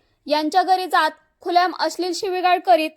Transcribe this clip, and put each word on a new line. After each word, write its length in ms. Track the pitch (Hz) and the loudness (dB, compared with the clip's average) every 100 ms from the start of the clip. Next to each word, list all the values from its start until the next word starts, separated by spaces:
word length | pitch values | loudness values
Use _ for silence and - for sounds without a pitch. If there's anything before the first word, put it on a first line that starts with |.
| _ _ - | _ _ -4
यांच्या 360 | 294 302 370 | -2 0 0
घरी 240 | 359 370 359 | 2 0 0
जात 240 | 359 311 311 _ _ | 0 0 -2 _ _
खुलेआम 320 | 359 349 359 - | -2 2 2 0
अश्लील 340 | 320 - 359 | -4 -4 -6
शिवीगाळ 460 | 339 403 359 359 359 | -4 -4 -2 0 2
करीत 320 | 370 330 311 | 2 0 0